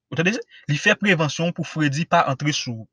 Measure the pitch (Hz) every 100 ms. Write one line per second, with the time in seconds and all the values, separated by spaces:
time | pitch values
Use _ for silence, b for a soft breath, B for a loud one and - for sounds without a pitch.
0 | - - 175 240 - b b 147 208 208
1 | 208 165 156 - 170 175 160 156 147 139
2 | 170 170 147 135 147 147 - 113 110